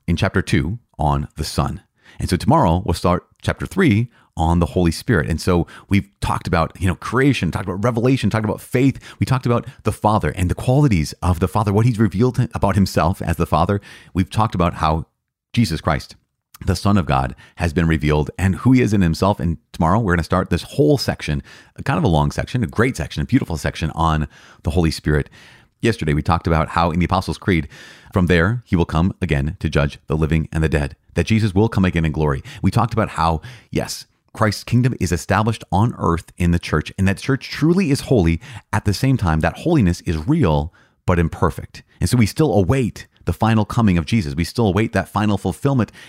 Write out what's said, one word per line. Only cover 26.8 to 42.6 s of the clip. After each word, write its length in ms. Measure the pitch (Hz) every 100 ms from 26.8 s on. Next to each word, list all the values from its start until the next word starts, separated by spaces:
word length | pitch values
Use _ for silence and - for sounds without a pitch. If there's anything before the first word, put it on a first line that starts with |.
| 85
in 80 | 82
the 60 | 82
Apostles' 320 | 92 85 80
Creed, 300 | - 85 73 - - - -
"From 140 | 101 87
there 360 | 87 90 120 -
he 120 | 90
will 80 | 85
come 280 | 80 90 -
again 360 | 85 73 71 -
to 100 | 82
judge 300 | 73 71 - -
the 100 | 78
living 300 | 78 80 -
and 100 | 80
the 60 | 78
dead," 260 | 76 71 - _ -
that 100 | 82
Jesus 280 | 110 107
will 140 | 90 113
come 160 | -
again 220 | 92 85 80
in 80 |
glory. 280 | 73 76 67 - -
We 100 | 98
talked 220 | 113 120
about 160 | - 101
how, 320 | - 82 80 123 - _
yes, 360 | - - - - _ _
Christ's 320 | - 110 -
kingdom 300 | - 117 123 -
is 120 | 85
established 520 | 87 - 98 110 110 -
on 240 | 87 113 -
earth 340 | 95 85 - -
in 140 | 87
the 80 | 85
church, 340 | - 78 - -
and 80 | 95
that 100 | 92
church 320 | - 135 -
truly 400 | - 156 175 139
is 120 | 139
holy. 380 | - 127 82 82 - 104 -
At 140 | 107 -
the 80 |
same 240 | 98 131 127
time, 220 | 90 78
that 180 | 82 -
holiness 440 | - 165 90 87
is 260 | - 80 85
real, 440 | 160 104 73 78 - _ _ -
but 100 | 87
imperfect. 640 | 82 - 90 - - - - _
And 80 | 85
so 80 | 123
we 120 | 104
still 260 | - 156
await 540 | 104